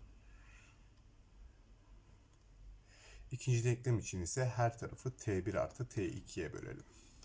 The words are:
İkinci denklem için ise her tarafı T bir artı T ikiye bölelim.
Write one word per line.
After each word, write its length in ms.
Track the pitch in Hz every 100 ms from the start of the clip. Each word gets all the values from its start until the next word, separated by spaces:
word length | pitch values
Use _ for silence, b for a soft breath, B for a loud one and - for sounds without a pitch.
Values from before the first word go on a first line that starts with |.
| - - B B B B B B B - - - - - - - - - - - - - - - - - - - B B B B B
İkinci 340 | 123 - 117
denklem 340 | 123 120 127 110
için 220 | - 92
ise 240 | 85 131
her 340 | 123 113 117 -
tarafı 380 | - - 127 -
T 300 | - 95 101
bir 80 |
artı 340 | - - - 123
T 200 | - 92
ikiye 440 | 117 - - 76
bölelim. 320 | - - - - B B B